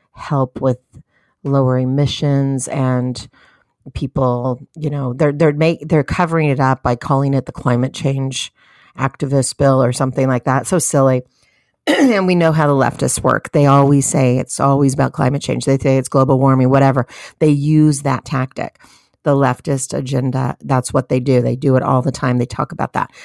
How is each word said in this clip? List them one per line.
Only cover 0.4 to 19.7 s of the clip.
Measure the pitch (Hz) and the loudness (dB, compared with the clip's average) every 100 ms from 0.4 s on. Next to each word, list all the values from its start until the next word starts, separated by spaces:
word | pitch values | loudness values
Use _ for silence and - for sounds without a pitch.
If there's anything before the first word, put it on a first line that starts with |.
| 127 - | -2 -2
with | 135 123 _ - - _ _ _ | -2 -2 _ -20 -20 _ _ _
lower | 139 139 127 127 | -2 0 2 0
emissions | 127 135 139 - 147 139 139 135 - | 0 0 0 -2 -2 0 0 -4 -6
and | 143 131 127 127 120 - _ _ _ _ _ 135 | -4 -2 -2 -2 -6 -12 _ _ _ _ _ -16
people, | - 135 147 127 123 127 123 139 | -8 -6 -2 0 0 -4 -6 -10
you | - 151 | -10 -6
know, | 143 131 | -4 -6
they're, | 127 147 | -2 -2
they're | 143 160 | 2 0
make, | 147 160 165 160 | 2 0 -2 0
they're | 156 | 0
covering | 139 - 170 165 151 | 0 -2 -2 0 0
it | 135 | 0
up | 131 131 | 0 0
by | 127 123 | -2 -4
calling | - 139 139 | -2 -2 0
it | 135 - | -2 -4
the | |
climate | - 135 120 131 | -6 -2 0 -2
change | - 147 135 135 127 - _ _ _ _ - | -4 -4 -4 -6 -8 -12 _ _ _ _ -6
activist | 131 - 135 139 123 - | -6 -4 -2 0 0 0
bill | 139 131 | 2 4
or | 123 | 2
something | 123 131 135 131 | 0 -2 -2 0
like | 123 | 0
that. | - 135 - | 0 -2 0
So | 180 | -2
silly. | - 143 135 127 - | 0 2 2 0 -4
<clears throat> | _ _ _ _ _ - | _ _ _ _ _ -2
And | 277 269 208 185 | 2 4 2 2
we | |
know | 180 160 | 2 2
how | 160 147 | 2 2
the | |
leftists | 139 123 - 131 - | 2 0 0 -4 0
work. | 135 117 - | 0 0 0
They | 151 143 | 2 4
always | 139 139 143 135 | 4 4 2 2
say | 131 127 127 | 0 0 0
it's | - - | -4 -2
always | 135 139 139 | 0 2 2
about | 139 131 | 0 -2
climate | - 127 143 | -2 -2 -2
change. | - 123 | -4 -4
They | 135 135 | -2 0
say | 139 135 | 0 0
it's | 127 | 0
global | 135 131 135 | 0 2 2
warming, | 135 131 127 | 2 4 4
whatever. | 135 135 131 120 - - - | 4 4 2 -4 -10 -20 0
They | 156 | 2
use | 143 147 156 151 139 | 2 2 4 4 2
that | 139 131 | -2 -6
tactic. | - 131 131 - - - - _ _ _ | -4 -4 -4 -8 -12 -12 -20 _ _ _
The | 151 | 0
leftist | 139 131 123 - | 2 2 -2 -4